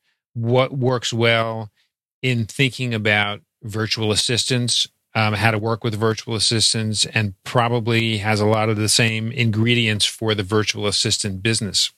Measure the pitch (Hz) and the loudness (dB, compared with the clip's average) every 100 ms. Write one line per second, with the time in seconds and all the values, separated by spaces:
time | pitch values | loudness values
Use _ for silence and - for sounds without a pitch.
0 | _ _ _ 120 113 127 127 131 123 123 | _ _ _ -6 2 2 2 0 0 0
1 | - 117 117 117 113 113 110 _ _ _ | -2 2 4 4 0 -4 -10 _ _ _
2 | _ _ 131 120 110 - 135 117 123 113 | _ _ -2 -2 -2 0 0 0 -4 -2
3 | 107 104 104 104 _ _ 113 104 110 - | 2 2 2 -4 _ _ -10 -4 -4 -2
4 | 107 101 - 117 - 123 120 - - _ | 0 0 0 -2 0 0 0 0 -2 _
5 | _ 117 107 104 113 110 113 113 120 101 | _ 0 0 2 2 0 -2 -2 -4 0
6 | 113 110 - 113 - 113 - 117 110 101 | 0 0 -4 -2 0 2 0 0 -2 -2
7 | - 117 104 - - 127 117 120 110 113 | -2 0 -2 -4 -2 0 2 0 0 0
8 | 113 107 104 107 104 110 110 107 107 - | 2 0 0 2 2 2 2 0 0 2
9 | 113 110 113 120 117 107 113 120 113 104 | 2 0 -4 -2 0 2 2 2 2 2
10 | - - 110 104 95 107 104 107 104 95 | -2 -2 -2 0 0 0 0 -2 -2 -2
11 | 110 - 104 92 107 110 101 - - | -2 -2 -4 -4 -2 -2 -2 -2 -4